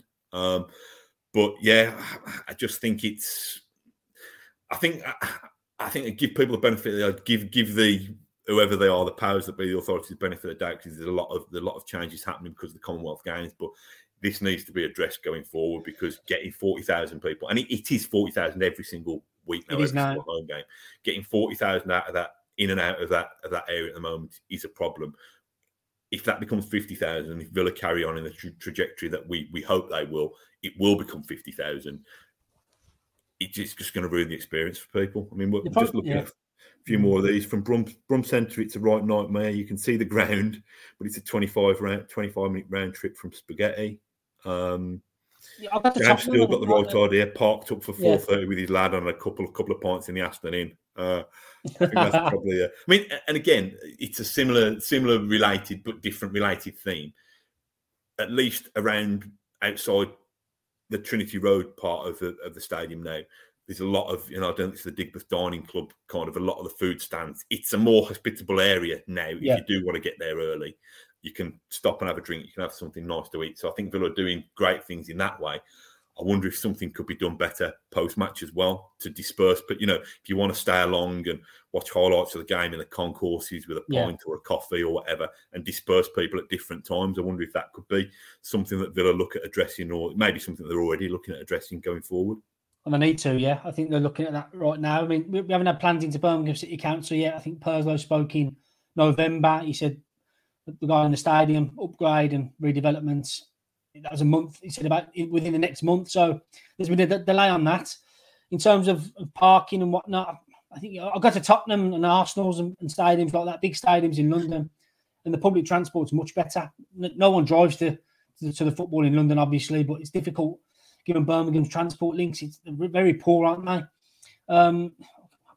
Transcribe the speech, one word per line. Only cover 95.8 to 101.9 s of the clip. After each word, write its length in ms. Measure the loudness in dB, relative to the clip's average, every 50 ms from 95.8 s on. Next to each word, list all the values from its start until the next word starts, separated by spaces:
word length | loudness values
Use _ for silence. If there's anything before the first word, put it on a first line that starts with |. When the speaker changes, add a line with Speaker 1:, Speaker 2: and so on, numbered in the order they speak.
Speaker 2:
plans 220 | 2 2 2 2
into 160 | 0 -2 -2 2
Birmingham 380 | 2 2 2 2 0 -2 -2
City 220 | -4 -6 -8 -8 -6
Council 360 | -4 -4 -4 -4 -4 -2 0
yet. 200 | 0 0 0 -2
I 40 | -4
think 220 | -8 -10 -10 -6
Purslow 380 | -4 -2 0 0 0 0 0 -2
spoke 340 | 0 0 2 2 2 0 0
in 220 | 0 0 0 -2 -8 _ _ _ _ _ _ _
November. 640 | 4 4 6 6 4 2 2 2 4 4 4 4 2
He 140 | 0 -4 -4
said 260 | -2 -2 -2 -4 -4 _ _ _ _ _ _ _ _ _ _ _ _ _
that 140 | -16 -10 -6
the 60 | 0
guy 180 | 2 4 4 6
in 60 | 4
the 60 | 2 2
stadium 580 | 2 4 6 6 6 6 4 2 2 0 -2 -8
upgrade 520 | -10 -10